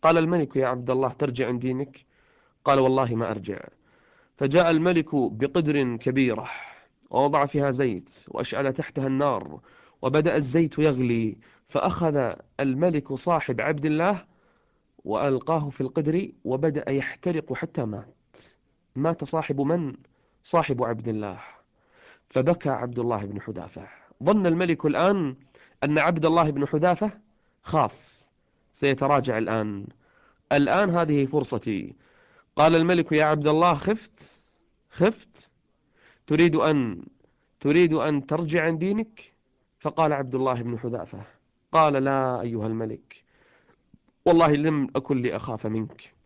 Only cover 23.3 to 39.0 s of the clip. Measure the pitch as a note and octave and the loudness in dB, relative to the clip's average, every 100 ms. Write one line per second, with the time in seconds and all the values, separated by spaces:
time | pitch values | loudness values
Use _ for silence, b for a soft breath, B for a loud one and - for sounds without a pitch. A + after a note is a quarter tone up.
23.3 | G2+ - F#2 E2+ - - - _ _ C#3 | -10 -10 -12 -12 -16 -20 -20 _ _ 2
24.3 | G#3+ F3+ E3 F3+ D#3+ D#3 C#3 F3 G3+ D3+ | 2 4 2 0 0 0 2 2 2 -2
25.3 | C3 b b b b C#3+ D3+ D3 E3+ D#3 | -6 b b b b 0 2 2 2 2
26.3 | E3 D#3 C#3 C#3+ D#3 F3 F3 G#3+ - _ | 4 2 0 -2 0 2 2 -2 -6 _
27.3 | _ _ _ - D#3+ A#2+ - _ _ _ | _ _ _ -2 0 0 -2 _ _ _
28.3 | _ _ _ _ - C#3 C3 C#3 C#3+ B2+ | _ _ _ _ -2 0 0 2 2 2
29.3 | A2+ A2 A2 G#2+ G2+ G2+ _ b b b | -2 -2 -2 -4 -6 -12 _ b b b
30.3 | b _ C#3+ C#3+ D#3+ G#3 E3+ E3 D3 C3+ | b _ 2 2 2 2 0 0 0 0
31.3 | D3 B2+ A#2 A#2+ G2+ - - b b b | -2 -2 -6 -4 -6 -6 -16 b b b
32.3 | b b - D#3 E3 E3 F3 E3 D3+ D3+ | b b 2 4 6 4 2 2 2 2
33.3 | D3+ D3 D#3 F3 D3 F#3 A3 - _ - | 2 2 4 4 2 0 -4 -6 _ -20
34.3 | _ _ _ _ _ _ - F#3 A3+ - | _ _ _ _ _ _ 0 0 0 -14
35.3 | - - _ _ _ b b b b - | -20 -20 _ _ _ b b b b -2
36.3 | D3+ E3+ D#3 D3 D3+ A#2+ E2+ - _ _ | 4 4 4 2 2 -2 -6 -14 _ _
37.3 | _ _ _ C#3 D#3 F3 D#3 C3+ D3 C3+ | _ _ _ 0 4 4 4 0 -2 -2
38.3 | D#3 E3 E3 D#3+ E3 F#3 G3+ | -4 0 0 0 -2 -2 -2